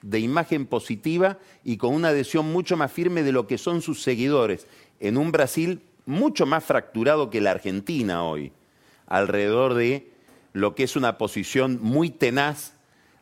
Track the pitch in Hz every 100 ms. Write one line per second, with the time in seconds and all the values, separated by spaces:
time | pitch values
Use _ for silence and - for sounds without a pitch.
0 | 101 110 117 160 160 151 123 117 - 104
1 | 160 170 190 190 - _ 120 107 123 151
2 | 165 143 123 160 156 175 175 170 135 -
3 | 175 170 139 127 110 120 175 170 160 -
4 | 135 117 135 143 110 87 - - - -
5 | 104 127 160 156 131 160 175 175 _ _
6 | - 165 285 - 143 160 - 127 - 113
7 | 123 156 120 110 101 92 98 95 95 151
8 | 101 85 82 78 69 - _ _ _ _
9 | - 95 101 101 101 117 131 120 120 139
10 | - _ _ - _ 95 104 120 127 143
11 | 120 - 107 107 - 131 131 123 110 143
12 | 170 - 123 131 147 143 - _ _ _
13 | _ _